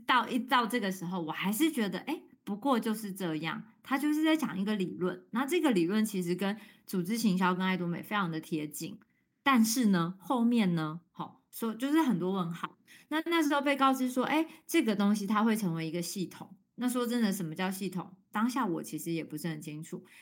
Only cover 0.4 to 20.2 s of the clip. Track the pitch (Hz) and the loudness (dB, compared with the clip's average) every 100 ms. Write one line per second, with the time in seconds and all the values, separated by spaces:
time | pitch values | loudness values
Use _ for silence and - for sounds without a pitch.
0.4 | - 254 226 247 196 185 170 185 156 156 | 2 2 2 0 -2 -2 -4 -4 -4 -4
1.4 | 185 214 320 247 208 180 - 330 - _ | -2 2 2 2 -2 -4 -6 -8 -8 _
2.4 | - 202 277 233 226 220 214 185 180 156 | -8 -4 0 0 0 -4 -6 -6 -4 -2
3.4 | 160 151 - _ - 269 294 302 311 311 | -4 -6 -8 _ -4 -2 0 2 2 2
4.4 | 247 - 196 214 180 - 180 - - 226 | 0 -2 -2 -2 -2 -2 -4 -4 -6 -2
5.4 | 277 349 302 196 165 214 214 190 175 175 | 0 2 4 4 2 2 0 0 -2 0
6.4 | 196 220 - - - 190 175 226 226 180 | -2 -4 -10 -20 -6 -4 -2 0 2 2
7.4 | 185 180 185 185 175 165 - 208 175 160 | 2 2 0 0 -2 -4 -4 -2 -2 -4
8.4 | 160 156 151 - 165 - _ _ _ _ | -4 -6 -6 -8 -10 -12 _ _ _ _
9.4 | 269 254 220 269 220 180 165 - - 254 | 2 4 4 4 4 4 2 -4 -2 2
10.4 | 233 240 190 165 156 165 _ - 160 - | 4 4 2 2 -2 -6 _ -12 -12 -12
11.4 | _ - 226 226 269 311 285 180 180 196 | _ -8 -6 -4 0 2 4 2 0 -2
12.4 | 170 170 - _ _ - - 302 339 339 | -2 -6 -10 _ _ -20 -6 -4 0 2
13.4 | 294 294 285 277 269 262 254 254 240 311 | 4 2 2 4 4 4 0 0 2 2
14.4 | 320 - - 330 226 202 202 208 196 214 | 0 -6 0 2 2 2 4 2 2 2
15.4 | 226 214 190 165 160 170 170 202 170 - | 4 4 0 -2 -2 -4 -4 -4 -6 -8
16.4 | - - _ - 247 247 240 240 214 185 | -18 -20 _ -4 -2 0 0 2 0 0
17.4 | 165 160 185 190 190 180 - - _ 208 | -4 -4 -4 -2 -4 -4 -8 -14 _ 0
18.4 | 240 247 220 160 151 151 170 165 147 151 | 0 2 0 -2 -4 -8 -4 -4 -4 -6
19.4 | 165 156 156 151 165 - - - | -6 -6 -8 -10 -10 -12 -14 -20